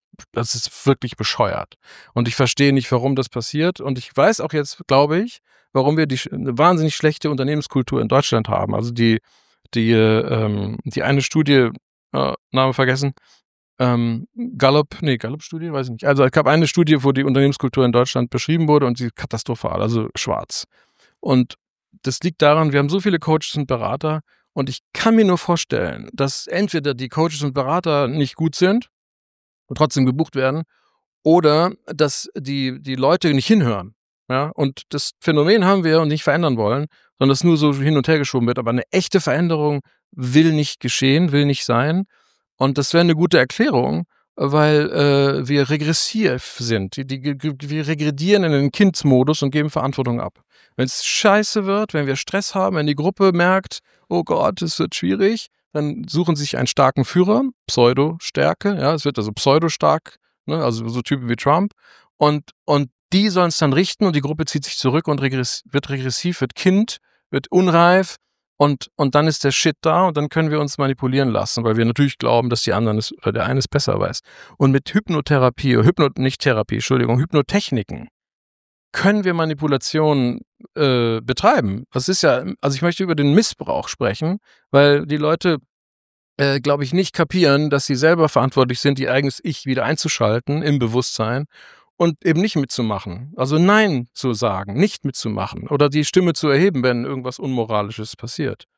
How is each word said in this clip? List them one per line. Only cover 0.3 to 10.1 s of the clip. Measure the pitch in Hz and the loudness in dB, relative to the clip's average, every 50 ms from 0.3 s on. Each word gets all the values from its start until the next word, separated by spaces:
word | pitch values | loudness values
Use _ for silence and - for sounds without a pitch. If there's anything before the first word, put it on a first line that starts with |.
| - | -8
das | 113 113 - - | -6 -6 -4 -6
ist | 120 - - - - - | -6 -8 -10 -12 -2 0
wirklich | 139 135 - - 117 - | 0 0 0 -4 -10 -8
bescheuert. | - 107 - - - 113 98 - - - - _ _ _ - - - - _ _ | -6 -6 -4 -2 -2 -2 -2 -4 -6 -10 -12 _ _ _ -20 -20 -20 -20 _ _
Und | 120 120 | -4 -4
ich | 120 - | -2 0
verstehe | - 131 117 - - 143 143 135 | 0 0 0 2 2 2 2 2
nicht, | 135 120 - | 2 0 0
warum | 127 120 123 135 139 | -2 -2 0 -2 -2
das | 135 127 - | -2 -4 -4
passiert. | - 123 113 - - 147 160 180 175 - | -8 -8 -8 -6 -4 -2 -2 -2 -4 -4
Und | - 139 131 | -6 -6 -6
ich | 127 - - - | -6 -10 -4 0
weiß | - 147 202 226 - | 2 4 4 2 0
auch | - 151 - | -4 -4 -4
jetzt, | 151 143 - - - - | -4 -4 -6 -10 -12 -4
glaube | - 135 135 147 147 156 180 | 2 4 4 4 4 2 -2
ich, | 220 240 - - _ _ _ _ _ _ - | -2 -4 -10 -16 _ _ _ _ _ _ -2
warum | 135 131 143 151 | 0 2 2 2
wir | 160 156 | 2 0
die | 143 131 | 0 -2
sch-, | 123 - - - | -4 -6 -8 -8
eine | 104 - - 120 | -8 -6 -4 0
wahnsinnig | 117 151 175 180 160 156 156 - | 2 4 4 4 4 2 0 0
schlechte | - - 156 151 - - 151 | 0 0 0 0 0 -4 -4
Unternehmenskultur | 147 127 123 139 151 151 - - - 139 123 - 135 120 | -2 -2 -2 -2 -2 -4 -4 -2 -2 -2 0 0 -2 -2
in | 113 | 0
Deutschland | 110 127 139 - - - 113 107 - | 2 2 2 2 2 0 -2 0 0
haben. | 104 95 95 101 104 | -2 -2 -2 -2 -2
Also | 104 113 120 | -4 -4 -4
die, | 120 117 117 117 110 107 - _ _ _ _ _ _ _ _ _ - | -2 2 2 2 2 2 -2 _ _ _ _ _ _ _ _ _ -2
die, | 120 113 113 | 0 2 4
äh, | 117 110 110 110 | 4 4 4 4